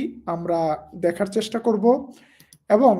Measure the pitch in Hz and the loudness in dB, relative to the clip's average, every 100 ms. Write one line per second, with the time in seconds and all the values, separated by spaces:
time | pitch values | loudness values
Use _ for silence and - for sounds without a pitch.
0 | 320 - - 170 170 165 160 151 - 180 | -2 -8 -8 -8 -4 -2 -2 -4 -8 -4
1 | 170 170 196 220 214 233 233 220 226 269 | -2 -2 -4 -4 -4 -4 -2 2 2 2
2 | - - _ _ _ _ - 214 262 190 | -2 -18 _ _ _ _ 0 4 4 2